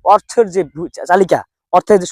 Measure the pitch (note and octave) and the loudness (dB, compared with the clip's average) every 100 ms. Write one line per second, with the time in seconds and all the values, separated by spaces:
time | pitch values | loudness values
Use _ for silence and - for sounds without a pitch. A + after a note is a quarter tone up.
0 | - G#3 - - A3 F3+ D#3+ D3 E3+ - | 0 0 0 -2 0 -2 -6 -8 -14 -10
1 | - F#3 F#3+ C#3 - _ _ F3+ - G#3 | 0 0 2 -2 -6 _ _ -2 2 0
2 | F3 | 0